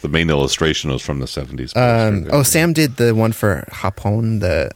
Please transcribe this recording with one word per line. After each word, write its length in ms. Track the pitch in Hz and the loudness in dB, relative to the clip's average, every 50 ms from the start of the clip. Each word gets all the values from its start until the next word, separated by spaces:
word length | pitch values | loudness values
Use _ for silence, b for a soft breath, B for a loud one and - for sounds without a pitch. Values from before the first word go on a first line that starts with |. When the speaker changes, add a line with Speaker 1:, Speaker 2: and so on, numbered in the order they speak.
Speaker 1:
the 60 | - 76 | -6 -2
main 220 | 73 82 85 80 | 0 2 2 2
illustration 640 | 76 69 69 69 - - 82 78 78 - - 76 | 2 2 2 0 0 0 0 0 0 -2 -2 -4
was 100 | 67 62 | -4 -4
from 160 | - - 73 69 | -4 -6 -6 -6
the 80 | 65 | -6
seventies 460 | - - 71 67 62 69 65 64 - | -6 -8 -8 -10 -8 -8 -10 -8 -4
poster 340 | - 123 123 120 117 113 110 | 0 2 2 4 4 2 2
Speaker 2:
Um, 160 | 110 104 95 | 2 0 0
Speaker 1:
there. 120 | - - - | 0 0 2
Speaker 2:
oh, 60 | 147 131 | 2 2
Sam 280 | - - 160 165 170 | 2 2 2 2 2
did 240 | 160 160 156 135 - | 2 2 0 0 2
the 160 | - 120 117 | 2 2 2
one 200 | 110 110 113 113 | 4 4 2 0
for 340 | 110 - - 104 90 67 - - | 0 0 0 0 0 0 -4 -12
Hapon, 680 | - - - 92 - - - 101 104 113 117 113 113 101 | -10 -6 -4 -4 -4 -2 -2 0 0 0 0 0 0 0
the, 300 | 101 90 80 82 65 - - | 0 0 0 0 -2 -2 -4